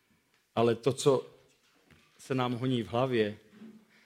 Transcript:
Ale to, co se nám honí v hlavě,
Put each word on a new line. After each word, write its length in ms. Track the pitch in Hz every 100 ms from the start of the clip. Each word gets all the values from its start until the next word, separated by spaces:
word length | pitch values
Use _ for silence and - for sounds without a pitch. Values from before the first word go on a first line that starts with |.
| _ _ _ _ _
Ale 200 | - 120
to, 180 | 113 -
co 420 | 123 147 131 - - _ _ _ _ _ - _ _
se 160 | -
nám 180 | 131 123
honí 300 | 120 127 123
v 60 | 104
hlavě, 500 | 117 131 120 104 107 - - - - _ _